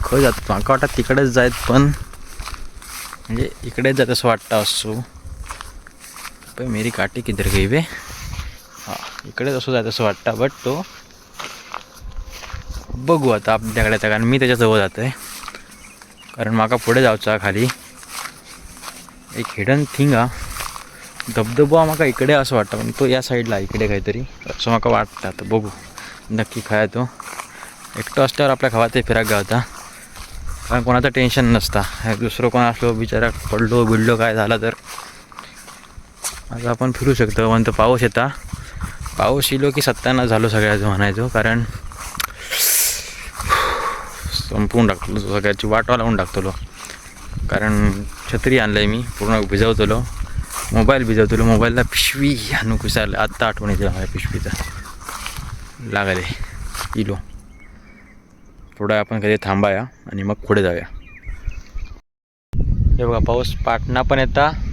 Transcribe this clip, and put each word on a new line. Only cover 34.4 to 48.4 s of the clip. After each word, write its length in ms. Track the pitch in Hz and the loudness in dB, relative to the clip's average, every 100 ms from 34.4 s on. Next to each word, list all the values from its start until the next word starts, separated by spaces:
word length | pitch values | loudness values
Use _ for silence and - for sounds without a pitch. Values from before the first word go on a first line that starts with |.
| 107 113 | 2 2
तर 180 | 113 - - - - - - - - - - - - - - - - - - | 0 -4 -10 -14 -14 -18 -20 -20 -18 -20 -20 -20 -20 -20 -20 -14 -12 -12 -12
आता 200 | 120 120 | -6 -4
आपण 220 | 117 131 | 0 -2
फिरू 220 | 120 139 | 2 2
शकतो. 360 | 123 107 104 113 | 4 4 4 4
पण 120 | 113 113 | 4 4
तो 60 | |
पाऊस 300 | 110 113 123 | 4 4 4
येता, 240 | 117 117 135 - - - - - - - - - | 2 2 0 -2 -12 -12 -12 -10 -10 -10 -8 0
पाऊस 340 | 104 139 - | 2 2 2
इलो 180 | 135 143 | 2 2
की 120 | 139 | 2
सत्यानाश 460 | 135 117 123 127 123 | 0 0 2 2 4
झालो 200 | 110 113 | 4 4
सगळ्याचं 380 | 107 107 104 104 | 4 4 4 2
म्हणायचो, 400 | 95 101 98 123 | 2 2 0 0
कारण 340 | 113 110 117 110 - - - - - - - - - - - - - - - - - - - - - - - - - - - - | 2 2 2 -2 -6 -12 -12 -10 -8 -10 -10 -8 -2 0 0 0 -4 -8 -12 -12 -8 0 0 0 -2 -6 -8 -10 -10 -8 -6 -4
संपवून 380 | 107 104 120 110 | -2 0 4 4
टाकतो 320 | 92 - 101 | 2 -2 -4
सगळ्याची 480 | 101 101 104 101 104 | -2 0 0 0 2
वाट 240 | 110 117 | 2 2
लावून 260 | 123 113 104 | 2 2 0
टाकतो. 380 | 95 98 95 - - - - - - - - - - | 0 -2 -4 -4 -10 -14 -16 -16 -18 -18 -12 -6 -4
कारण 520 | 95 107 104 104 98 104 - - | 0 2 2 2 0 -6 -10 -6
छत्री 260 | 117 | -2